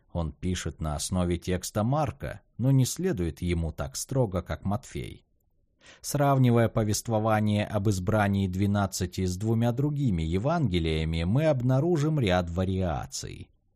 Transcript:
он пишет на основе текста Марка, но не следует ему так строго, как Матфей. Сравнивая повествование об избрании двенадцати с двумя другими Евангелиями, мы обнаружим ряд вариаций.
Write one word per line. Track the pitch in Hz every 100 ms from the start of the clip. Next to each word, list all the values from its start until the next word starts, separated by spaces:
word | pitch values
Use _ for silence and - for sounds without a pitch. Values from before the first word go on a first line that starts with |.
| _
он | 87 80
пишет | - 90 87 82 -
на | 80
основе | 71 - 92 87 87
текста | - 90 - 107
Марка, | 110 147 147 - - - - -
но | 127
не | 135
следует | 127 - 185 98 82 -
ему | 87 82 82
так | - 69 -
строго, | - 131 117 92
как | - 78
Матфей. | 92 101 - 73 60 - _ _ _ _ _ _ - -
Сравнивая | - 143 143 135 123 117 113
повествование | 117 107 104 - 110 110 107 107 104 101
об | 107 104
избрании | 92 90 107 101 98 95
двенадцати | 92 101 101 95 - 90 -
с | 92 90
двумя | 107 113 120
другими | 117 147 143 135 85
Евангелиями, | 80 92 127 170 120 87 80 78 80 82
мы | 85 127 156
обнаружим | 139 123 131 165 170 151 151
ряд | 107 90 87
вариаций. | 85 95 92 90 69 - - 52 62 87 _ _